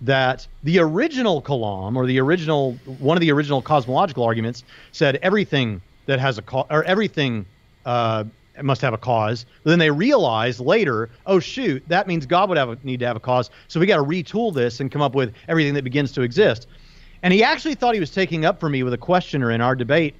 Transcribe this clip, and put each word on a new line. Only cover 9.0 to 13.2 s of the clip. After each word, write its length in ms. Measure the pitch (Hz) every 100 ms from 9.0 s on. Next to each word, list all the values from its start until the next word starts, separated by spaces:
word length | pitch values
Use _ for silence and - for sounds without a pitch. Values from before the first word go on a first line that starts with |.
| - 117 107 117 - _
But 80 | 151
then 80 | 175
they 100 | 156
realized 720 | 147 233 277 147 110 120 120
later, 500 | 127 220 175 110 117 - -
"Oh, 140 | 196
shoot, 440 | - - 240 131 -
that 200 | 170 202
means 180 | 165 131
God 240 | 175 202
would 80 | 165
have 120 | 127
a, 80 | 117
need 160 | 135 127
to 80 | 120
have 80 |
a 40 |
cause. 300 | 113